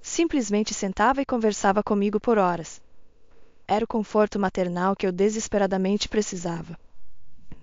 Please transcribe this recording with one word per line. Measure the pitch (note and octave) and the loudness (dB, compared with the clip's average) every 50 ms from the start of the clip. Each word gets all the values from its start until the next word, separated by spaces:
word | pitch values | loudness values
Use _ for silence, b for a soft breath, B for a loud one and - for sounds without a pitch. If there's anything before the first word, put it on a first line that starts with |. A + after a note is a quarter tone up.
simplesmente | - - - - E4+ D#4+ - C#4+ A3+ G3+ G3+ G#3 G#3+ - - | -14 -6 -2 0 0 2 2 0 0 2 2 0 0 0 -2
sentava | - G#3 F#3+ F#3 - G#3 A#3+ C4+ C4+ | -4 -4 -2 0 2 4 4 4 2
e | C#4 | 0
conversava | - C4 A#3+ A3 G#3+ G3+ - - G3+ G3 G#3 G#3 | 0 0 2 2 2 2 2 2 2 2 2 2
comigo | - G#3+ G3+ G3+ G#3 G3+ G#3 | 0 2 2 2 2 0 0
por | - B3 A#3 G#3 | 2 2 2 4
horas. | F#3+ F3 F3 E3+ D#3 - - - - - - - - - - - - - - - - - - - - - | 4 2 0 -2 -6 -10 -14 -18 -20 -18 -18 -18 -18 -18 -20 -20 -20 -20 -20 -20 -20 -20 -20 -12 -4 -2
Era | F#3+ G#3+ A3+ | 0 0 0
o | - | 0
conforto | - A3+ G#3 - - G#3+ G#3+ G#3 - G#3 | -2 -2 -2 0 2 2 4 4 2 0
maternal | G3+ F#3 - G3 F#3 F3+ F3 F3+ F3+ F#3+ G3 | 0 0 0 0 -2 0 0 0 0 0 0
que | - - | 2 0
eu | F#3+ F3+ | 0 2
desesperadamente | F3+ G3 G#3+ G#3+ A3+ A3 - - G3+ G3 F#3+ G3 F#3+ F#3+ F#3 G3+ G3+ - - | 4 2 2 2 0 -4 -2 0 2 2 2 2 2 2 2 2 0 0 -2
precisava. | - G#3+ G#3 - G3+ F3+ F3 E3+ E3+ E3 D#3+ E3 E3 - - - - - - - - - - - - - - - - - | 0 0 0 0 -2 -6 -6 -6 -6 -6 -8 -10 -12 -14 -14 -12 -8 -6 -6 -6 -6 -6 -6 -8 -8 -8 -8 -10 -10 -10